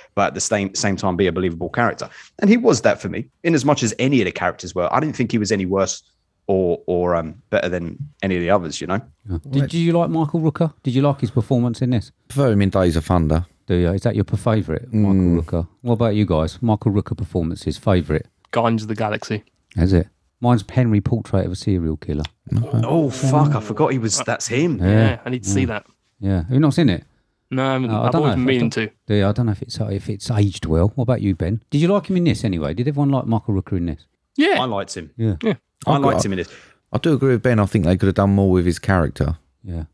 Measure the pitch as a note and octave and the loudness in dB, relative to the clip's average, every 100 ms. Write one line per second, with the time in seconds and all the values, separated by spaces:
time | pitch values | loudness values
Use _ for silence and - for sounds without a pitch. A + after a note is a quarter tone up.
0 | - - F#2 D#2 - G#2 G2 - G#2 F#2 | -8 -2 -2 -2 -2 -2 -2 -4 -4 -2
1 | G2 F2 F#2 E2+ F#2 E2 E2+ - A#2 - | -2 0 0 0 -2 -4 -6 -2 -2 -2
2 | - - - - G3+ A#3 A#3 A#2 A2 - | -10 -16 -20 0 4 4 4 2 2 0
3 | G2 E2+ B2+ _ E3+ D#3 C#3 C#3+ A2+ - | -4 -8 -12 _ 0 0 2 2 0 -2
4 | C3 C3+ F2+ - F2 - F2+ F2+ F2 B2 | 0 2 0 -2 -4 -4 -8 -4 -2 0
5 | D#3 C3 A#2 A2+ G2+ G#2 F#2 G2 F#2+ - | -2 -4 -2 -2 0 -2 0 0 -2 -4
6 | - _ _ _ - F#2+ F2+ E2+ - F2+ | -16 _ _ _ -2 0 0 -2 -2 -2
7 | F2 E2+ D#2+ E2+ - G#2+ F2+ F2+ E2+ - | 0 -2 -4 -10 -4 -2 -2 -4 -6 -10
8 | D3 - F#2+ F2+ E2+ G2+ E2 D2 E2 G2 | -14 -8 -4 -2 0 0 0 -8 -6 -6
9 | - _ G#2 E2+ C#3 C#3 C#3 E3+ E3+ E3+ | -6 _ -8 -8 -4 -2 -2 0 2 2
10 | D#3+ D#3+ D3+ E3+ D#3 - D#3+ - C3+ B2+ | 2 0 -2 0 -2 0 -2 -4 -2 2
11 | C#3+ C#3 A2+ B2 - B2 A#2+ A#2 B2 A#2+ | 2 0 -2 -2 0 0 0 -2 -2 -2
12 | - _ - C3+ C3+ G2+ G2 G2 F2+ D#2+ | -4 _ -8 0 2 4 4 4 2 2
13 | - F2+ D2+ D#2+ F2 _ - F2+ E2+ G2 | 2 2 4 0 -2 _ -2 2 2 0
14 | A#2 G#2 G2 - A#2+ A2 D#2 D#2+ - A2 | 0 0 -2 -2 0 0 0 -4 -2 0
15 | G2+ F#2+ F2 E2+ D#2+ F2 E2+ _ A#2+ A2+ | 2 4 4 2 0 -4 -4 _ -2 0
16 | A#2 G#2 G2+ D#2 D#2+ - A#2 G#2 A2+ G2+ | 2 2 2 2 0 -2 0 0 0 0
17 | - - - F#2 D#2+ - - - A#2 F2+ | -2 -6 -6 -4 -4 -4 -6 -4 0 2
18 | D2 D#2 - _ _ A#2 A#2 A2+ A2 G#2+ | 2 -2 -4 _ _ -2 0 0 -2 -6
19 | G#2+ G#2+ - G#2+ - _ _ - F2+ F2+ | -4 -4 -6 -8 -10 _ _ -2 2 2
20 | - _ _ _ A#2+ A#2+ - B2+ A#2+ G#2 | 0 _ _ _ 0 0 0 0 2 2
21 | - A2+ - G2 F2 F#2 - F#2+ D#2+ D#2 | 0 -2 -2 -2 -2 -4 -2 -2 -2 -4
22 | - D2+ D2+ _ - G#2+ A#2 A2+ A2+ E3 | -4 -6 -6 _ -4 -4 0 -2 0 0
23 | C#3+ - C3+ D3 D3 B2 - A2 A#2+ C3 | 0 -2 0 2 2 0 -4 -2 0 0
24 | A2+ A2+ A#2+ A#2+ - A#2+ F3 A#2 F#2 G#2+ | -2 -2 -4 -6 -4 -2 0 0 2 4
25 | A2 C#3 B2+ B2+ G2 G2+ B2+ G#2 - _ | 4 0 -6 -6 -2 0 0 -4 -10 _
26 | _ - G2 F#2+ E2 B2+ D#3 D3+ C#3+ E2+ | _ -8 -2 -2 0 2 2 2 2 0
27 | - _ _ _ - C3 C3+ C3 B2 A2 | -6 _ _ _ -8 -4 -2 -2 -2 0
28 | A#2 D#3 D3 B2+ B2+ C3 A#2 A#2 A2 - | 0 2 2 2 2 2 0 -2 -6 -8
29 | - G#2 G2 G#2 A#2 G2 - - G#2+ G2 | -2 2 2 0 -2 -2 -6 -6 -4 -6
30 | - G2+ - G#2+ G#2 - D#2+ D#2+ G2+ C#3 | -6 -8 -4 0 0 0 -2 2 2 0
31 | A#2+ B2 G2+ F2+ E2+ A2 - D3 E3+ G3+ | -2 0 0 -2 -2 -4 -2 0 2 0
32 | G3 F#3 E3+ - A2 F2 D2 E2+ B2 C#3+ | 0 0 0 0 -2 -2 -2 -4 -4 0
33 | C#3+ C3+ - A2 - G2 - F#2+ E2+ D#2+ | 0 0 0 -2 0 -4 -2 -4 -4 -6
34 | _ _ _ - E4+ E4 B2+ G2+ - F#2+ | _ _ _ 0 2 2 -2 -4 -8 -10
35 | D#2+ - A2+ F#2 A3+ D3 _ - - C#3+ | -12 -4 -2 0 -2 -4 _ -8 -2 0
36 | C#3 - G2+ F#2 E2+ - - _ _ - | 2 0 0 -4 -8 -12 -20 _ _ -2
37 | D3+ C#3+ C3+ A#2+ C3 A2 G2 A2 E2 F#2 | 0 2 2 2 2 2 2 2 2 4
38 | G2 F#2 G2 G2 G2 F2+ F2 E2 - F#2 | 2 4 4 4 6 4 2 0 2 2
39 | D#2 - C#2 D#2+ _ _ G2+ E2+ D#2+ | 2 0 -2 -4 _ _ -12 -10 -10